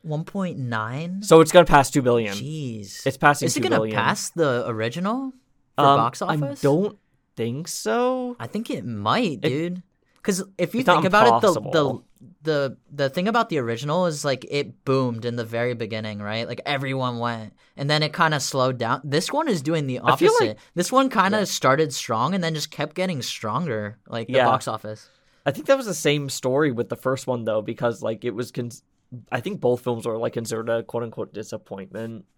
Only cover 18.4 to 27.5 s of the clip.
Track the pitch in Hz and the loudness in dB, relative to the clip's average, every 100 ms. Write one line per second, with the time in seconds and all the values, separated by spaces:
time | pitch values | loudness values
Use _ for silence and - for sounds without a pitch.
18.4 | - 139 127 127 113 139 147 143 185 277 | -2 0 0 0 -2 -2 0 -2 0 -2
19.4 | 320 185 135 165 139 127 - 135 370 466 | 0 0 0 -2 -2 -2 0 4 6 6
20.4 | 427 107 _ - 180 254 269 - 190 214 | 2 -2 _ -4 2 4 4 4 2 2
21.4 | 190 - 135 135 156 - - 113 127 190 | 0 2 2 4 2 -2 -2 0 0 0
22.4 | 165 156 147 - 147 - 185 131 110 - | -2 -4 -8 -6 -6 -2 -4 -4 -6 -8
23.4 | 110 117 170 110 104 104 _ 117 117 131 | -4 -4 -2 -4 -6 -12 _ -10 -2 2
24.4 | 123 127 - 110 107 107 - _ _ _ | 4 2 -2 -8 -8 -14 -18 _ _ _
25.4 | - - - 269 233 165 156 147 139 - | -4 -4 2 2 2 -2 0 0 -2 -4
26.4 | 131 131 156 117 117 - 135 131 - 123 | 0 2 2 0 -4 -4 -4 -4 -4 -4
27.4 | 110 | -2